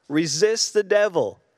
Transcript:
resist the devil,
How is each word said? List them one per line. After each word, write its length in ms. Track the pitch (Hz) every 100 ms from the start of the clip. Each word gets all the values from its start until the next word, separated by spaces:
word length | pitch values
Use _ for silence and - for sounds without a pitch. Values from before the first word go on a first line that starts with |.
| -
resist 640 | 147 165 143 214 220 -
the 80 | 208
devil, 580 | 196 202 208 170 107 - _